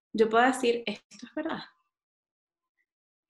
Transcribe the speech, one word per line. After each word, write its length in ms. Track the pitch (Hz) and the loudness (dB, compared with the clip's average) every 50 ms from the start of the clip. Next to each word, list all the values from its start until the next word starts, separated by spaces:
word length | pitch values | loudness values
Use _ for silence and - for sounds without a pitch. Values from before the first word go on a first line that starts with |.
| _ _ - | _ _ 0
yo 160 | 214 220 214 | 2 2 4
pueda 180 | 220 233 247 | 4 4 4
decir, 340 | 262 254 - 254 233 233 233 - | 4 2 2 0 0 0 -2 -4
"Esto 400 | 214 208 - _ _ - - 247 | -8 -10 -10 _ _ -20 -20 -20
es 80 | - - | -14 -10
verdad". 260 | 311 302 320 262 - - - _ _ _ _ _ _ _ _ _ _ _ _ _ _ _ _ _ _ _ _ _ _ _ _ _ _ _ _ _ _ _ | -8 -8 -6 -8 -8 -10 -14 _ _ _ _ _ _ _ _ _ _ _ _ _ _ _ _ _ _ _ _ _ _ _ _ _ _ _ _ _ _ _